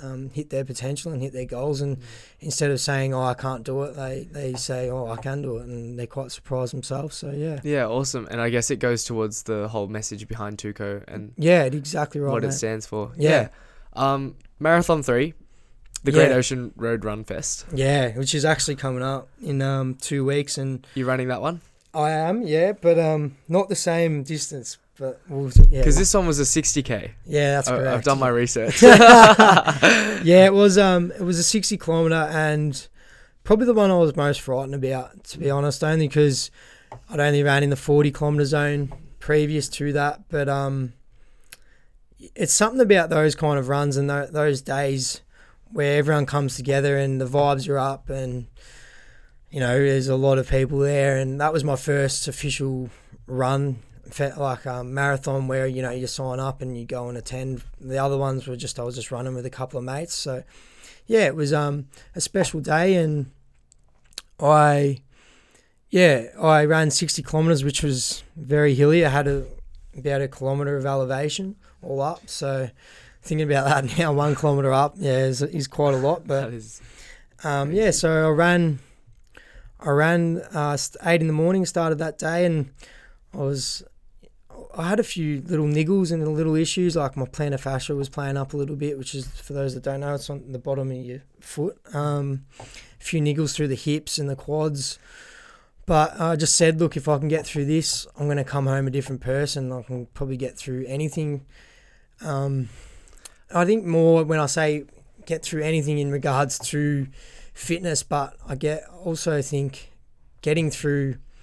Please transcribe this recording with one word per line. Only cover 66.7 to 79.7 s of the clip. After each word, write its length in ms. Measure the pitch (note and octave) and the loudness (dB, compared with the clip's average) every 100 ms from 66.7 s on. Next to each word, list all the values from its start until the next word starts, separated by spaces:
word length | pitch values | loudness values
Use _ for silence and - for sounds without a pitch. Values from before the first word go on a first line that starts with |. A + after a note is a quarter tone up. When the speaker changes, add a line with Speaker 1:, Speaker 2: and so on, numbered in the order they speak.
| D#3+ D#3 | 2 2
Speaker 1:
sixty 320 | - D#3+ - | 0 -2 -6
kilometres, 420 | - D#3 E3 D#3 | -2 0 2 2
which 180 | C#3 C#3 | 0 -2
was 400 | D3 B2+ - - - D#3+ | -2 -2 -4 -8 -14 -16
very 380 | C3 D3 D3 | -2 2 4
hilly. 300 | C3 C#3+ E3+ | 4 6 6
I 60 | D#3 | 4
had 180 | C#3 C#3+ | 2 0
a, 160 | C#3 C#3 - - - - - | -2 -4 -14 -18 -20 -18 -10
about 260 | C3+ C#3 | -4 -4
a 60 | C3+ | -4
kilometre 480 | - C3 C#3 C#3+ C#3+ | -6 -4 -4 -4 -4
of 100 | C3+ | -2
elevation 680 | C#3 C3 C3+ D3+ D3 F#3+ G#3 - _ | -2 -2 -4 -4 -6 -10 -12 -20 _
all 180 | F3 C3+ | -10 -6
up. 220 | C#3+ E3+ - | -6 -8 -12
So 420 | - C#3+ C3+ B2+ - - - - _ | -8 -6 -4 -6 -12 -20 -20 -20 _
thinking 280 | - D#3 D3+ | -6 -4 0
about 160 | C#3 C#3 | 0 2
that 320 | C#3 C3+ D#3 | 0 0 -2
<laughs> 0 | |
now, 140 | E3 | 0
one 220 | C#3+ D3 | 2 0
kilometre 380 | C#3+ D3+ C#3 C3+ | 0 0 2 2
up, 220 | C3+ C#3+ - | 2 2 -2
yeah, 220 | D3+ C3 | -2 0
is, 240 | C3+ B2 | 0 -2
is 240 | D#3+ E3+ C3+ | -4 -4 -6
quite 240 | - D3 | -2 0
a 40 | C3 | 2
lot. 280 | C#3 F3 A3 | 0 -2 -2
But, 160 | C#3 B2 | -4 -4
Speaker 2:
That 40 | |
is 260 | A#2 A2 - - - - - - - | -10 -16 -20 -20 -20 -20 -20 -20 -10
Speaker 1:
um, 280 | D#3+ C#3 C#3 | -4 -2 -2
yeah, 120 | F#3 | 2
Speaker 2:
crazy. 140 | G#3+ - | 2 2
Speaker 1:
so 280 | E3 D#3+ D#3+ | 2 2 4
I 40 | |
ran, 480 | D3+ E3+ F3 E3 C#3 - _ _ - _ - - - - | 4 4 4 2 -2 -8 _ _ -20 _ -20 -20 -20 -20